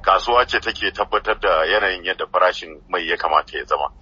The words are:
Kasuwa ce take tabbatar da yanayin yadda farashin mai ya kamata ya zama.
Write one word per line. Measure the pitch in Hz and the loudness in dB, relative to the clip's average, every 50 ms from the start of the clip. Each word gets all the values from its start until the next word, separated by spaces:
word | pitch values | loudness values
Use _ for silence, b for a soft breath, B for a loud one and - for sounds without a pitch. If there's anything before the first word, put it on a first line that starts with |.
Kasuwa | - 95 95 95 - 120 120 123 123 | 4 4 2 2 2 2 4 4 4
ce | - - 107 | 2 -2 -2
take | - 113 110 - 107 98 | -2 -4 -6 -4 -4 -4
tabbatar | - - 101 - - 104 - 107 107 - | -2 -2 -4 -2 -2 -2 0 -2 -2 0
da | 104 98 87 80 80 | 2 2 2 2 2
yanayin | 82 98 107 101 95 92 90 87 | 2 2 2 2 0 -2 -2 -4
yadda | 90 92 - 80 | -6 -6 -6 -6
farashin | - - 90 90 92 90 - 90 82 78 76 - - | -2 0 2 2 2 2 -2 -12 -14 -16 -18 -10 -6
mai | - 90 85 82 | -6 -4 -2 -2
ya | 85 | -4
kamata | 82 - 82 78 76 - - - 71 | -2 0 2 2 0 0 0 -10 -10
ya | - | -4
zama. | - 76 71 71 69 - - | -4 -4 -2 -2 -6 -8 -12